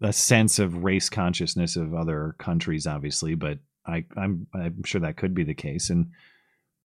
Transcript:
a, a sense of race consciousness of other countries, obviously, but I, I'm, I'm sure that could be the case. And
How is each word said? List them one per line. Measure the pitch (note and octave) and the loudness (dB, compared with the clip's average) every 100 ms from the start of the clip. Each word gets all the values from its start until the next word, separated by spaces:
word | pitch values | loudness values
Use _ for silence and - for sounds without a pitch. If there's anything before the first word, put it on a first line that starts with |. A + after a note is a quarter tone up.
a, | G#2+ | 0
a | |
sense | - - A2+ A2 - | 2 4 6 6 4
of | F#2+ F2 | 2 2
race | F#2 F#2+ - | 2 2 2
consciousness | - F2+ F2 E2+ - E2+ F2 | 0 0 0 -2 0 0 0
of | D#2+ | -2
other | E2 E2 D2+ D#2 - | -2 -2 -2 -4 -6
countries, | - E2+ - D#2 D#2 | -2 0 0 -2 -2
obviously, | D2 D2 - D#2+ | -4 -4 -4 -2
but | D#2+ D#2 D2 _ _ - | -2 -2 -6 _ _ -6
I, | E2 E2 - | -6 -6 -4
I'm, | G2 F2+ F#2 | -2 -2 -4
I'm | F#2+ E2+ E2 | -4 -4 -4
sure | - G2+ | -4 -2
that | D#2+ D#2+ | -2 -2
could | F#2+ | -2
be | F#2 | 0
the | D2+ | -2
case. | D2 D2+ D2+ - | -4 -6 -4 0
And | F2 E2+ - _ _ _ _ _ _ | 2 2 -4 _ _ _ _ _ _